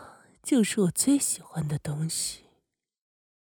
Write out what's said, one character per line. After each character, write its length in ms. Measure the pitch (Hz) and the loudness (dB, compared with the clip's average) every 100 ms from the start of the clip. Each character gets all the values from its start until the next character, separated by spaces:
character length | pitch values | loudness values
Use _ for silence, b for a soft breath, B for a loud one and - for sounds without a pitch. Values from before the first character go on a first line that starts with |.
| B B B B | B B B B
就 220 | - 269 | 0 2
是 160 | 202 - | 4 2
我 80 | 180 | 0
最 280 | - 262 277 | 2 2 2
喜 220 | - - | 0 -6
欢 260 | - 165 147 | -8 -6 -4
的 100 | 147 | -4
东 300 | - 147 160 | -6 -4 -4
西。 360 | - - - _ _ _ _ _ _ _ _ _ _ | -4 -8 -10 _ _ _ _ _ _ _ _ _ _